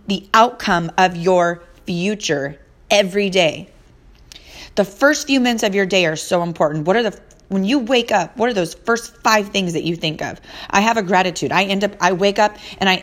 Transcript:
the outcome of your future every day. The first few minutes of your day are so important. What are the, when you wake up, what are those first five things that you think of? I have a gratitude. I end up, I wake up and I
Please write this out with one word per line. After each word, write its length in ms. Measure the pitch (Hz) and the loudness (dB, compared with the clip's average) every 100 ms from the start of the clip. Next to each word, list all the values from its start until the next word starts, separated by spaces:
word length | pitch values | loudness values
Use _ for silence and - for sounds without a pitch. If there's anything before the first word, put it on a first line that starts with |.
| - | -6
the 200 | 185 - | -6 2
outcome 580 | 220 240 - - 175 165 - | 4 4 0 -2 -2 0 2
of 200 | 185 175 | 0 2
your 460 | 170 180 170 170 - - - | 2 2 2 -2 -10 -14 -8
future 720 | 170 190 208 - 143 139 151 - _ - | -4 -4 -4 -4 -4 -4 -10 -20 _ 0
every 400 | 208 190 202 202 | 0 2 0 0
day. 380 | 180 165 - 180 - - _ - - - - - - - - | 2 0 -2 -12 -20 -20 _ -20 -20 -20 -20 -20 -20 -6 -2
The 80 | |
first 420 | 190 - 277 302 - | -2 2 2 2 0
few 140 | 269 | 0
minutes 220 | 247 226 | 2 0
of 120 | 220 | 0
your 120 | 196 190 | 0 0
day 200 | 190 165 | 2 0
are 100 | 156 | -2
so 260 | - 180 | -2 -2
important. 440 | 170 165 160 156 156 | -2 0 -2 0 0
What 100 | 214 | 0
are 60 | |
the, 180 | 220 - - _ - | 0 -6 -16 _ -6
when 160 | 190 | -2
you 160 | 190 285 | 0 0
wake 320 | 220 247 - | 2 0 2
up, 240 | 208 160 247 | 0 -2 -2
what 120 | 240 | -2
are 60 | |
those 200 | 208 165 | -2 -4
first 420 | - - 226 - - | -4 -4 -4 -4 -2
five 300 | 240 214 202 | 2 2 2
things 240 | 202 180 | -2 -2
that 100 | 160 | -2
you 140 | 165 170 | -4 -4
think 260 | 160 156 | -4 -4
of? 180 | 139 - - - - | -8 -10 -16 -18 -4
I 100 | 196 | 0
have 160 | 220 226 | 2 0
a 60 | |
gratitude. 500 | 175 185 185 170 139 | 2 2 0 -2 -2
I 120 | 165 | 0
end 200 | 196 196 | 0 0
up, 120 | 208 - | -2 0
I 120 | 180 | 0
wake 260 | 180 202 202 | 2 0 2
up 180 | 208 - - - | 0 -2 -14 -2
and 100 | 196 | 0
I 80 | 185 | 0